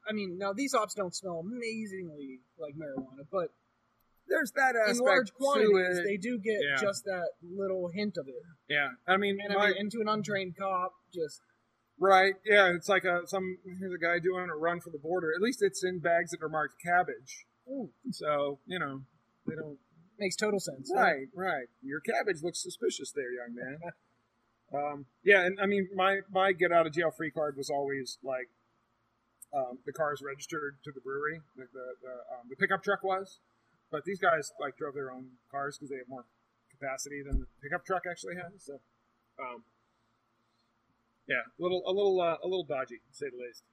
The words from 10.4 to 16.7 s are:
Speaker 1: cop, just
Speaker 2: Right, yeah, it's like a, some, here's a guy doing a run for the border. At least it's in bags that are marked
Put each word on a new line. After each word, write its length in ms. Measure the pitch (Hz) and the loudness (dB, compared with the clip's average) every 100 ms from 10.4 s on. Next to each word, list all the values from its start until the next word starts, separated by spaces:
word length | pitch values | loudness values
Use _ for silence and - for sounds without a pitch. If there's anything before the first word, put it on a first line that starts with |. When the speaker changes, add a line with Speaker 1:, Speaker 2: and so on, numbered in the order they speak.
| 185 170 | -4 -6
Speaker 1:
cop, 340 | 196 185 185 - _ | -2 -2 -2 -8 _
just 280 | 180 151 - _ _ _ _ _ _ | -6 -6 -6 _ _ _ _ _ _
Speaker 2:
Right, 380 | 185 190 190 190 | 8 10 8 4
yeah, 280 | 214 208 190 | 6 8 8
it's 140 | 170 165 | 6 4
like 160 | 190 | 2
a, 160 | 180 175 170 | 4 0 0
some, 320 | 196 185 185 190 185 | -4 -4 -6 -12 -10
here's 140 | 190 | -8
a 40 | 180 | -2
guy 200 | 170 175 | 0 2
doing 300 | 170 185 180 | 2 -2 -4
a 60 | 156 | 0
run 240 | 165 175 | 0 0
for 100 | 170 | -6
the 80 | 156 | -10
border. 300 | 151 180 160 | -2 -2 0
At 80 | 170 | 2
least 220 | 220 - | 0 2
it's 220 | 196 - | 0 2
in 160 | 185 185 | -2 0
bags 320 | 170 170 175 | 2 2 2
that 100 | - | -4
are 60 | 156 | -4
marked 260 | 156 151 | -2 -2